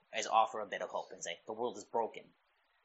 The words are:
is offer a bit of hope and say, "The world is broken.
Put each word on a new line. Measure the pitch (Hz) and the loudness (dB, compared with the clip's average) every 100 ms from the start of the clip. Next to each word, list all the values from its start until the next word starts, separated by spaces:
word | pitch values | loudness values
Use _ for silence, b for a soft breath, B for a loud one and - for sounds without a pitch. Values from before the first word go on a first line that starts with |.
| _ 110 | _ -4
is | 107 | 4
offer | 110 110 110 | 6 6 2
a | 101 | -4
bit | 92 | -4
of | 90 | -4
hope | 92 - | -4 -6
and | 92 | -10
say, | 90 85 - | -8 -8 -8
"The | |
world | 110 120 107 | -4 -2 -4
is | |
broken. | 98 117 110 - - _ _ _ _ _ | -2 0 0 -4 -16 _ _ _ _ _